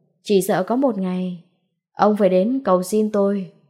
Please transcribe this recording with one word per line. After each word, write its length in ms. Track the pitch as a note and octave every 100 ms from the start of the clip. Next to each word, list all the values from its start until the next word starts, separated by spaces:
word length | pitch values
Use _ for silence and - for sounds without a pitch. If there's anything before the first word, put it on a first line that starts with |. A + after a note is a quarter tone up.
| _ _
chỉ 180 | - G3
sợ 220 | F#3 F3
có 120 | F#3 B3
một 220 | C#4 G#3
ngày 460 | F#3 F#3 F#3 F3 _ _ _ _ _
ông 260 | - G#3 G#3
phải 120 | G3
đến 320 | F#3 G#3 C4+ A#3
cầu 180 | F3+
xin 280 | F3+ G#3+ G#3+
tôi. 400 | G#3+ G3 G3+ F3 -